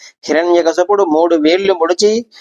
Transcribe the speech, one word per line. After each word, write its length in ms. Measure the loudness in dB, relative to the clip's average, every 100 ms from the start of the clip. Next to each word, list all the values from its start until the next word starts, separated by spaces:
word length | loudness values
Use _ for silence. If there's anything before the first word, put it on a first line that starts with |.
| -20 _ -4
హిరణ్యకశిపుడు 800 | -2 0 0 0 0 0 0
మూడు 320 | 0 0 0 2
వేళ్లు 380 | 2 0 0
ముడిచి 520 | -2 -2 0 0 -2 -6 -16